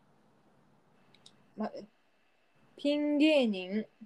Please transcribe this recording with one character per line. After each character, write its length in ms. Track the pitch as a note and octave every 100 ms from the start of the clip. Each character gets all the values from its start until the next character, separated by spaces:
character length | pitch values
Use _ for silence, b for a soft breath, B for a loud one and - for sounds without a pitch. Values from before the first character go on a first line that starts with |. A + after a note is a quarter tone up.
| _ _ _ _ _ _ _ _ _ _ _ _ - _ _ -
ま、 160 | G#3+ - G3+ _ _ _ _ _ _ _ _ -
ピ 200 | C#4+ D4
ン 220 | D4 D4
芸 300 | D#4 D4 A#3
人。 380 | F#3+ F#3 G#3 A3 _